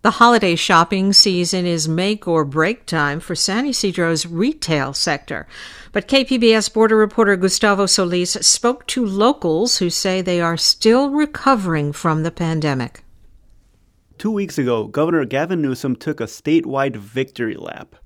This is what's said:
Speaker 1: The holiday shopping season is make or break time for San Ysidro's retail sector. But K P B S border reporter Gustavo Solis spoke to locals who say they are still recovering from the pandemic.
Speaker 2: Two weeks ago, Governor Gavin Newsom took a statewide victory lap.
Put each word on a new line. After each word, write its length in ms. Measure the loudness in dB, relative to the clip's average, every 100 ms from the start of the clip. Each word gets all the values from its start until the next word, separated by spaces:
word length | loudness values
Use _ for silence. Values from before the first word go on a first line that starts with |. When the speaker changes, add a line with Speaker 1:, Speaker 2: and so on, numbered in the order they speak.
Speaker 1:
The 100 | 0
holiday 420 | 4 6 6 2
shopping 580 | 0 2 4 4 0 2
season 540 | 4 4 2 0 -2 -2
is 220 | -2 -2
make 400 | -2 -2 -2 -2
or 160 | -2
break 420 | 0 0 0 -2 -4
time 320 | -2 -2 -4
for 160 | -8
San 320 | -4 -2 -2 -2
Ysidro's 580 | -2 -2 0 -2 -2
retail 680 | -4 -2 -2 -2 -2 -2 -2
sector. 560 | -4 -2 -4 -6 -12 -12 -18 -20 -20 -6
But 160 | -6 2
K 180 | 2
P 140 | 2 2
B 140 | 4
S 160 | 4 2
border 280 | 2 2 4
reporter 380 | 2 2 2
Gustavo 520 | 2 0 0 0 2 0
Solis 480 | 0 0 -2 -2
spoke 520 | 0 0 2 0 -2 -6
to 180 | -4
locals 760 | -2 2 2 2 0 0 0 0
who 120 | -2
say 320 | -2 -2 -2
they 180 | 0 0
are 160 | 0 0
still 540 | 0 2 4 4 2
recovering 840 | 0 -2 -2 0 2 0 -2 -2
from 300 | -4 -2 -2
the 80 | -4
pandemic. 720 | -4 -4 -2 -2 -2 -6 -12 -20 -20 -20 -20 _ -20 _ _ _ _ _ _
Speaker 2:
Two 140 | -4
weeks 280 | -2 -4 -2
ago, 280 | 0 0 -2
Governor 380 | -2 0 0
Gavin 360 | 0 -2 -2 -2
Newsom 360 | -2 -2 -4 -4
took 240 | -6 -6
a 60 | -8
statewide 680 | -8 0 0 0 -2 -2
victory 600 | -4 -10 -6 -6 -4 -6 -6
lap. 400 | -12 -16 -20 _